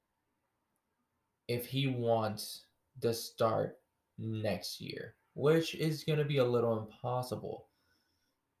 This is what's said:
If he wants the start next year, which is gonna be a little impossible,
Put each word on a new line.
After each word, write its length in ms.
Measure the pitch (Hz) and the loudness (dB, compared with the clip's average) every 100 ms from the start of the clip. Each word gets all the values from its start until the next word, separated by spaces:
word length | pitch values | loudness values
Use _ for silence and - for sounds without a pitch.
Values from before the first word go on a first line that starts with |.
| _ _ _ _ _ _ _ _ _ _ _ _ _ _ - | _ _ _ _ _ _ _ _ _ _ _ _ _ _ -4
If 180 | 120 - | -4 -2
he 220 | 135 135 | 0 0
wants 800 | 123 117 113 107 104 - - - _ _ 123 | 2 4 4 2 -2 -8 -12 -18 _ _ -2
the 120 | 120 | -2
start 680 | 113 - - 113 107 104 - _ _ _ - | -2 -6 2 4 4 0 -4 _ _ _ -8
next 600 | 110 110 107 90 - - | -6 -2 -2 -2 -4 -8
year, 360 | - - 113 - _ | -10 -10 -12 -16 _
which 400 | - 139 165 160 | 0 4 4 2
is 300 | - 156 147 | -2 -2 -2
gonna 220 | - 151 143 | 0 0 2
be 120 | 139 | 2
a 80 | 123 | 4
little 320 | 120 117 110 | 4 2 0
impossible, 920 | 110 - 123 127 123 104 101 113 - _ _ _ _ _ _ _ _ _ | -4 -8 -4 -2 -2 -6 -6 -10 -14 _ _ _ _ _ _ _ _ _